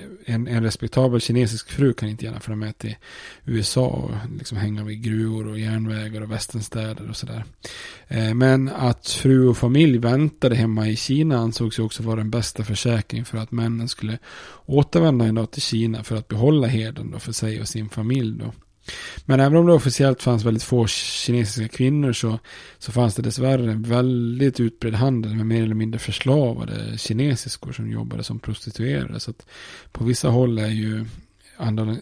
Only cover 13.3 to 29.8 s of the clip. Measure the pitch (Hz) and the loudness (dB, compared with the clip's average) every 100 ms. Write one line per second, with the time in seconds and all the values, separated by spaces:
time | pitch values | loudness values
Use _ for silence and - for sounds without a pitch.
13.3 | 113 110 117 113 117 117 - 110 113 - | -8 -6 -2 -2 -2 -4 -6 -6 -8 -10
14.3 | - - - - 139 143 170 160 127 113 | -20 -20 -16 -2 2 4 4 4 4 4
15.3 | 110 110 - - 113 113 110 104 110 - | 2 -2 -4 -2 0 0 -2 -4 -6 -4
16.3 | 107 127 156 120 117 110 131 110 - - | 2 4 4 4 0 -2 -6 -10 -10 -8
17.3 | 113 110 107 110 110 107 - 110 135 113 | -6 -4 -4 -6 -6 -8 -4 -2 0 -2
18.3 | 110 110 - _ _ - - - - - | -4 -8 -12 _ _ -18 -14 -14 -10 2
19.3 | 135 139 160 175 165 131 - 139 123 - | 4 6 8 8 8 6 4 4 2 2
20.3 | 120 113 110 - 123 110 - - - - | 2 2 0 2 2 2 0 -4 -4 0
21.3 | 120 107 110 110 - 131 147 139 113 113 | 0 0 -2 -4 0 2 2 2 0 -2
22.3 | 110 - - - - - 117 120 98 - | -4 -6 -20 -20 -18 -6 0 2 2 -2
23.3 | 113 127 131 117 110 113 120 127 123 117 | 0 2 2 2 0 0 2 2 2 0
24.3 | 123 139 127 117 - 117 110 135 123 110 | 2 0 2 -2 -2 -2 2 2 2 0
25.3 | 107 110 113 113 110 110 113 - 110 131 | -2 0 2 2 0 -2 -4 -6 -2 2
26.3 | 147 127 120 113 107 107 110 - 113 143 | 4 4 0 -6 -6 -6 -6 -2 0 2
27.3 | 127 - - 135 123 110 110 113 113 110 | 0 -4 -10 -10 -8 -6 -6 -6 -8 -8
28.3 | 113 - 104 - - 117 143 127 110 - | -8 -8 -8 -8 -6 -4 -2 -4 -8 -10
29.3 | 117 - - - - | -14 -16 -20 -20 -20